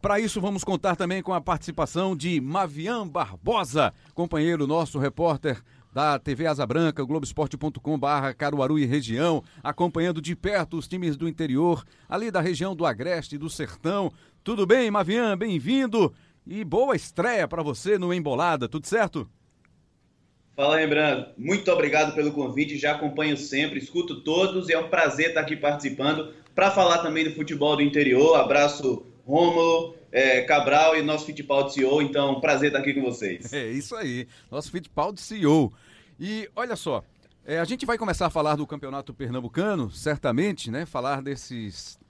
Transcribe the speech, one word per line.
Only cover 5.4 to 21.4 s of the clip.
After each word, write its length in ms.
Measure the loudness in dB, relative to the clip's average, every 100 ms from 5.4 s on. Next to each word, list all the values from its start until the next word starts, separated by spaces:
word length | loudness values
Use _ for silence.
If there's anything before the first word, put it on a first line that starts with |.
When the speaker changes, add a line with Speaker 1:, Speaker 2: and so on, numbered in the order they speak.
| -2 -4 _ _ _
Speaker 1:
da 240 | -2 0 0
T 160 | -2
V 120 | -2 -2
Asa 200 | -2 0
Branca, 360 | 2 2 0
globoesporte 520 | -4 -4 -4 -4 -4 -4
ponto 240 | -8 -6
com 180 | -4 -2
barra 360 | 0 0 -2
Caruaru 440 | -4 -4 0 2 2
e 60 |
região, 580 | 2 0 -2 0 0 0 -4 -10
acompanhando 580 | -8 -2 -2 0 -2 -2
de 160 | -6 -6
perto 400 | -2 -2 -2 -6
os 100 | -6
times 300 | -4 -4 -2
do 100 | -6
interior, 560 | -4 -2 2 2 0 -4 _ _
ali 240 | -4 -2
da 120 | 0
região 340 | 0 -2 -4 -2
do 80 |
Agreste 520 | -2 -2 -4 -4 -6 -10
e 20 |
do 100 | -10
Sertão. 640 | -8 -10 -6 -4 -2 -4 -6 _ _
Tudo 240 | -6 -2 4
bem, 240 | 6 6
Mavian? 480 | 2 2 2 0 0
Bem-vindo 760 | -2 -2 0 0 2 2 2 0 _ _ -14
e 160 | -10
boa 300 | -2 0 2
estreia 540 | 0 -4 -2 0 0 -2
pra 140 | -4
você 340 | -4 -4 -2 0
no 160 | 0
Embolada, 560 | -2 -2 0 0 0 -4
tudo 180 | -6 -2
certo? 400 | 0 0 -2 -10 _ _ _ _ _ _ _ _ _ _ _ _ 0
Speaker 2:
Fala, 200 | 2 4
Rembrandt. 540 | 4 4 2 0 -4
Muito 320 | -8